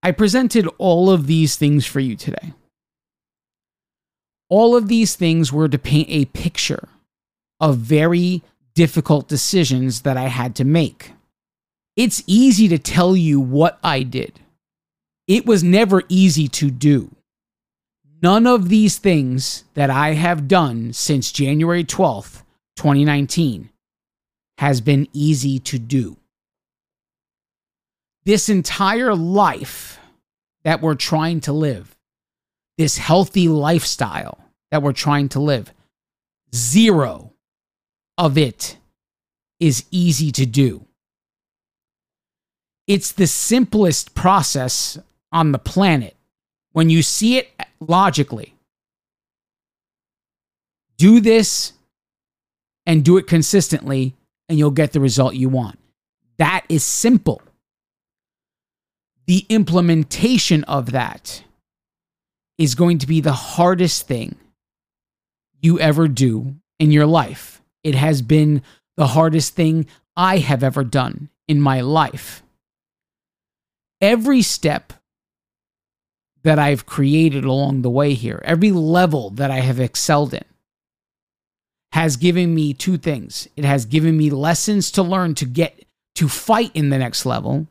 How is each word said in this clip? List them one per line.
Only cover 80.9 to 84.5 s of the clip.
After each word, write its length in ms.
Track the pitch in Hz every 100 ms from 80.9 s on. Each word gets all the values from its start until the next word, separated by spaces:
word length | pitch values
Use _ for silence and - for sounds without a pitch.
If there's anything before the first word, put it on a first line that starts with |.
| _ _ _ _ _ _ _ _ _ _
has 240 | 160 160 127
given 400 | 175 175 175 160
me 180 | 151
two 240 | 139 - 175
things. 500 | - 139 - - - -
It 80 | 143
has 200 | 139 110
given 320 | 151 160 160
me 120 | 151
lessons 600 | 143 151